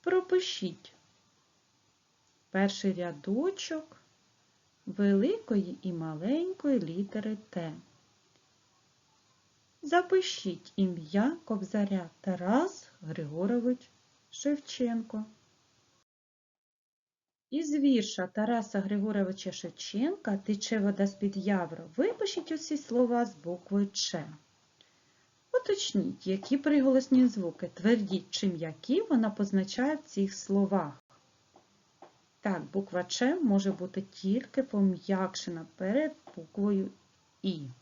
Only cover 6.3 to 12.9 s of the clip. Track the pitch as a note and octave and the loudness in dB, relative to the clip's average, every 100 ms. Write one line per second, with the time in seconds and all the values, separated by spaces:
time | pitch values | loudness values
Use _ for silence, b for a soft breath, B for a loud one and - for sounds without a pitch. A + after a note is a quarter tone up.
6.3 | D4 F4+ F#4+ D4 C4 F3 E3 G3 G#3+ G#3+ | 0 0 -2 0 0 0 -4 -4 -4 -6
7.3 | G#3+ - - E3 D#3+ - _ _ _ _ | -6 -8 -8 -6 -10 -16 _ _ _ _
8.3 | _ _ _ _ _ _ _ _ _ _ | _ _ _ _ _ _ _ _ _ _
9.3 | _ _ _ _ _ D4 E4+ F4+ F#4+ F#4 | _ _ _ _ _ 0 0 4 2 2
10.3 | - G3 E3 - - F#3+ E3+ D#3 F#3+ A#3 | -4 -6 -8 -10 0 0 0 -2 2 2
11.3 | E4+ - G3+ F#3 G#3+ G3+ G3 E3+ _ - | 0 -6 -6 -4 -2 0 -2 -6 _ -6
12.3 | F3+ F3+ A#3+ F#4 - - | -4 2 2 2 -4 -20